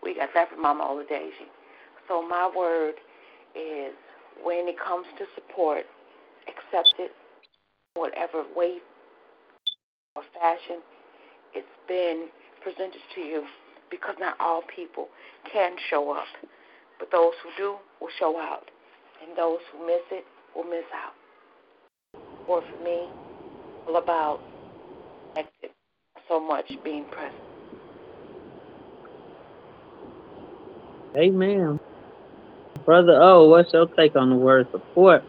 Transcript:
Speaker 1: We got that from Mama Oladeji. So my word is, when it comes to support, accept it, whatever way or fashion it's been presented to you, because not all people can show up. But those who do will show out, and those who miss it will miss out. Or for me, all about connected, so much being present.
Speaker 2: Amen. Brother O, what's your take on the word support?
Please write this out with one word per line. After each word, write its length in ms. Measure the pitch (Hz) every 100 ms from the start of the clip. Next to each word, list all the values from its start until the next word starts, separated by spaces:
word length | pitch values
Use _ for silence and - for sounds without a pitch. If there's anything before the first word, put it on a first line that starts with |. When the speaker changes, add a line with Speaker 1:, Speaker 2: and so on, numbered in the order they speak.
Speaker 1:
We 100 | 180
got 160 | 185 139 170
that 160 | 170
from 100 | 165
Mama 220 | 156 151
Oladeji. 680 | 143 143 147 151 156 - - _ _ - - - -
So 140 | 175
my 280 | 170 175 180 180
word 400 | 175 165 156 156 _ - - - _ -
is, 380 | 160 151 135 - - - - -
when 240 | - 175 175
it 80 | 175
comes 280 | 175 180 180 -
to 80 | 202
support, 520 | - - - 165 147 - - - - _ _ -
accept 460 | - - 185 170 -
it, 120 | 180 - _ _ _ _ _ _ _ -
whatever 480 | 165 - 170 160 147 -
way 220 | 175 180 - _ _ _ _ _ _ _ - - _ _ _ -
or 60 | - -
fashion 400 | 170 170 - 175 - _ - _ - _ _ 95
it's 100 | - - -
been 400 | 185 175 165 165 - - _
presented 400 | - 180 185 - - -
to 60 |
you, 220 | 156 156 143 - _ - _
because 260 | 180 - 196
not 160 | 180 -
all 220 | 165 165 - -
people 320 | 170 - - _ - - -
can 200 | 220 180 180 -
show 220 | 151 147
up. 160 | 147 - - - _ _ - _ _
But 100 | 180
those 220 | 180 170 165
who 80 | 170 170
do 180 | 202 202 - _
will 120 | 165 -
show 180 | 170 165
out, 320 | 151 - - _ _ _ _ - 160
and 100 | 170
those 240 | 165 170 170
who 160 | - 165
miss 140 | 175 170
it 140 | 190 - _ _ -
will 100 | 170
miss 200 | 170 170
out. 200 | - - - _ _ _ _ _ _ _ _ _ - - - -
Or 140 | 175
for 220 | 170 -
me, 240 | 170 175 175 - - - - - - - -
all 100 | 170
about 420 | 170 165 151 143 - - - - - - - - -
connected, 380 | - 156 _ - _ _ _ _ - _
so 120 | 165
much 320 | 156 147 - 135
being 220 | - 147 147
present. 280 | - - - - - - - - - - - - - - - - - - - - - - - - - - - - - - - - - - - - - - - - 139
Speaker 2:
Amen. 640 | 175 190 190 202 165 147 - - - - - - - - - - -
Brother 360 | 170 175 165
O, 280 | 175 185 156
what's 240 | 165 175
your 140 | 165 170
take 280 | - 156 151
on 140 | 127
the 60 | 127
word 320 | 131 131 123
support? 500 | 95 - - 190 160